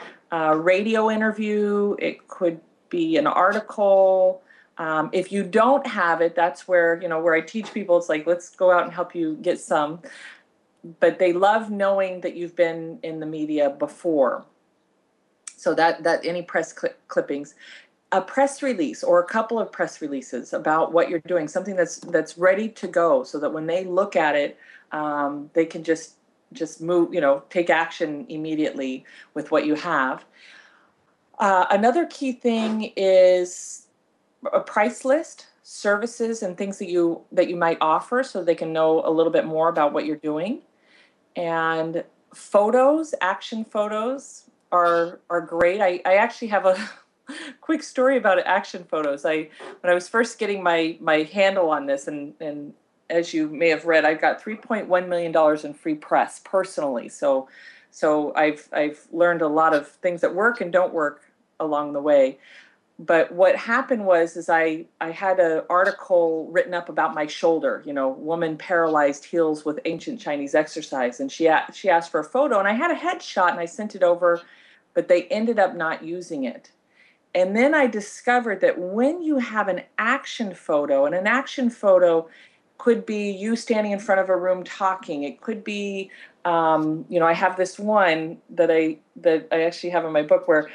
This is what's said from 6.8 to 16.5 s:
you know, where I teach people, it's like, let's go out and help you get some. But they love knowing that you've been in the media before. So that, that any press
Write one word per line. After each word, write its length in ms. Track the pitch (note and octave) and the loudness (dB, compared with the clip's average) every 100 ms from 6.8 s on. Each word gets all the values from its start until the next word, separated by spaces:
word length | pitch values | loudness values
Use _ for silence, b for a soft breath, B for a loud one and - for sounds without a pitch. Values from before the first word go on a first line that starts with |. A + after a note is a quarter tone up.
| E3+ E3+ | 4 2
you 80 | F3+ | -2
know, 120 | D#3+ | 0
where 140 | E3+ | 2
I 60 | D#3+ | 2
teach 320 | E3 A3 G3+ | 0 -8 -8
people, 240 | A3 F#3 F3 | -6 2 2
it's 120 | E3+ | 2
like, 180 | D#3 D#3 | -2 0
let's 240 | F3 - | -2 -4
go 220 | - F#3 | 0 4
out 100 | F3 | 4
and 100 | E3+ | 2
help 220 | E3+ F3 | -4 -8
you 220 | F3 D#3+ D3+ | -4 -4 -2
get 240 | F3 - | -4 -4
some. 400 | - D#3 D3 E3+ B B B B _ _ _ _ E3+ E3 | -2 0 0 -6 B B B B _ _ _ _ -20 0
But 180 | F3 E3 | 2 4
they 140 | F#3 | 2
love 380 | F3 G3 A3 G#3+ | 4 2 2 -2
knowing 500 | G3+ G3 G3 F#3+ F3+ | -2 0 0 -2 -4
that 120 | F3 E3+ | -8 -8
you've 200 | E3+ E3+ | -6 0
been 420 | E3+ E3 E3 E3 | 0 -2 -10 -10
in 180 | E3 D#3+ | -10 -8
the 60 | D#3 | -8
media 440 | D#3 D3+ D3+ C#3+ | -6 -4 0 0
before. 760 | C#3+ G3 - F3 D3+ B2 - - _ _ _ _ _ _ _ _ _ - - | 0 -6 -4 -2 2 2 0 -10 _ _ _ _ _ _ _ _ _ -20 -6
So 180 | F3+ | -2
that, 280 | D#3 E3 E3 | 2 2 2
that 240 | E3 D#3+ D#3+ | 0 -2 -2
any 160 | F3 | -6
press 300 | E3+ | -4